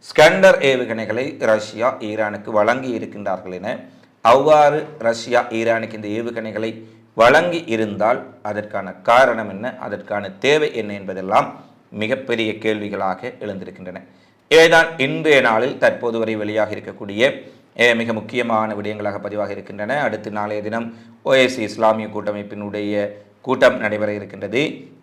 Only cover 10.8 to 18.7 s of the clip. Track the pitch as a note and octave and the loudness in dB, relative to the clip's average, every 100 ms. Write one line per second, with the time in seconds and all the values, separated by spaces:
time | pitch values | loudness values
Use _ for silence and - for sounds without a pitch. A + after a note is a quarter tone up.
10.8 | G#2 G2+ G2 F#2+ F#2 A2+ - - - _ | -8 -10 -10 -10 0 0 0 -10 -20 _
11.8 | _ - G#2+ C3 - A#2 A2 G#2+ A2 G#2+ | _ -8 -4 -4 -4 -4 -4 -4 -4 -4
12.8 | G#2 G2+ F#2+ F2+ B2 - G#2+ F#2+ F#2 - | -6 -6 -6 -6 -10 -12 -12 -12 -14 -16
13.8 | F2+ F#2 - _ _ _ _ D#3 E3 E3 | -16 -16 -20 _ _ _ _ 6 8 6
14.8 | E3 E3 C3+ D#3+ D#3 C#3+ A#2+ A2 B2+ D3 | 4 0 -4 0 4 4 6 2 0 2
15.8 | C3+ - A#2+ A2+ A2+ A2 G#2 G#2+ G#2 G2+ | 0 0 -4 -2 -4 -4 -2 -2 -2 -4
16.8 | F#2+ F#2+ G2+ G2+ C3+ C#3+ - - _ - | -12 -14 -10 0 0 0 -14 -20 _ 2
17.8 | A#2+ A#2 A2+ A2 A2 B2+ A#2 A2 A2 | 2 2 -2 -4 -4 -4 0 0 0